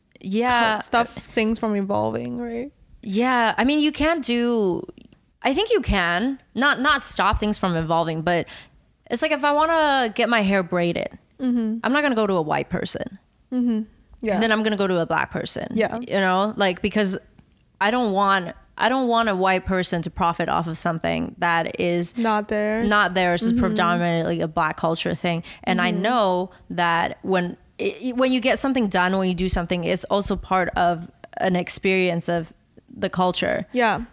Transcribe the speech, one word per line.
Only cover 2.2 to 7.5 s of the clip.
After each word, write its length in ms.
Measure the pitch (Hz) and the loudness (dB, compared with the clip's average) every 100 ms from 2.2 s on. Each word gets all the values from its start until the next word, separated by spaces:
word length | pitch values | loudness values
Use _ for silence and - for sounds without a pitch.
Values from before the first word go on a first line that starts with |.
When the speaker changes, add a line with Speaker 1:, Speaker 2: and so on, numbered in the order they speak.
| 240 240 | -6 -8
Speaker 2:
right? 320 | 240 233 277 - - - | -8 -8 -8 -12 -20 -16
Speaker 1:
Yeah, 520 | 208 196 254 247 226 - | -6 -2 0 2 2 2
I 60 | |
mean, 160 | 240 302 | 2 2
you 120 | 302 | 0
can't 320 | 302 311 339 | 0 0 0
do, 600 | 233 240 240 233 196 170 - - - _ _ _ | 0 0 2 2 0 -2 -6 -16 -20 _ _ _
I 100 | 247 | -2
think 180 | 277 453 | 0 2
you 100 | 440 | 0
can 580 | 240 202 170 175 247 269 _ | 2 0 2 0 -2 -4 _
not, 260 | - 285 226 | -2 0 2
not 220 | 285 277 | 2 0
stop 380 | - - 190 220 | -2 0 0 2
things 180 | 214 | 0